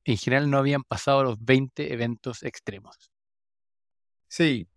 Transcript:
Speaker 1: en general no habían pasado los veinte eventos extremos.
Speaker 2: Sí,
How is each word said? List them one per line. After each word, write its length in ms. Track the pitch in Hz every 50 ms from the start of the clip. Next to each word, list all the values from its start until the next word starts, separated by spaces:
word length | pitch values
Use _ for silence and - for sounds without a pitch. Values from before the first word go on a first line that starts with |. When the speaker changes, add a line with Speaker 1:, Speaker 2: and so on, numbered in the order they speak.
| -
Speaker 1:
en 120 | - 120
general 340 | 101 - - 123 139 147 147
no 80 | 139 139
habían 240 | 135 139 143 139 131
pasado 400 | - - - - - 139 139 135
los 140 | 131 113 104
veinte 520 | 113 113 131 131 135 127 - - 147 151 -
eventos 500 | 117 117 117 117 - - 131 117 - -
extremos. 680 | 123 - - - - 101 98 98 - - _ _ _ _ _ _ _ _ _ _ _ _ _ _ _ _ _ _ _ _ _ _ _ _ _ _
Speaker 2:
Sí, 420 | - - - 170 160 135 117 85 - _